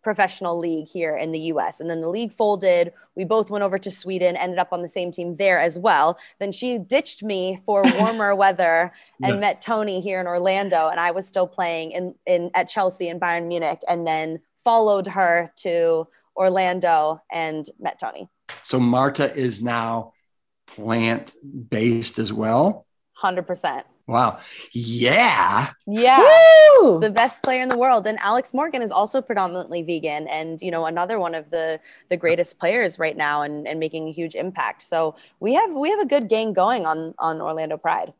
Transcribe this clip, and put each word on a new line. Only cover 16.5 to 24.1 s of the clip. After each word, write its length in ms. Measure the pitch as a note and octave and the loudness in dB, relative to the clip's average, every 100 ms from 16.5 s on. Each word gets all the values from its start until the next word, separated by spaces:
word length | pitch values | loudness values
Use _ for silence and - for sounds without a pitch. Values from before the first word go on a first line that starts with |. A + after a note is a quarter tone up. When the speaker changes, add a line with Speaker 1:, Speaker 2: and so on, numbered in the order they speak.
| F#3 F#3 F3+ F3 D#3+ D3+ D#3+ _ | 2 0 0 2 2 2 -4 _
Speaker 1:
and 380 | E3 D#3+ D#3 D3 - | -8 -6 -8 -12 -10
met 200 | - - | -12 -10
Toni. 280 | A2+ D#2+ - _ - - | -12 -12 -20 _ -20 -18
Speaker 2:
So 160 | - C3 | -4 0
Marta 520 | A#2+ B2 C#3 C#3 C#3 C#3+ | 2 2 0 0 -2 -2
is 260 | B2+ G2+ | -6 -4
now 520 | A#2+ A#2 A2+ A2+ G#2+ _ _ _ _ _ _ | -4 -4 -4 -6 -8 _ _ _ _ _ _
plant-based 1500 | - G#2+ A#2 A2+ A2+ - _ - C3 A2+ A2 A#2 A#2 A2+ - | -12 -4 0 0 -2 -6 _ -18 -16 -6 -2 0 0 -4 -6
as 160 | G#2+ | -6
well? 540 | A2 A2 A#2 F3+ G3+ _ _ _ - | -4 0 2 0 -2 _ _ _ -6
Speaker 1:
Hundred 280 | F#3+ F3+ F3 | -4 -4 -8
percent. 400 | F3+ E3 C3 - _ | -6 -6 -8 -14 _
Speaker 2:
Wow. 320 | - | -4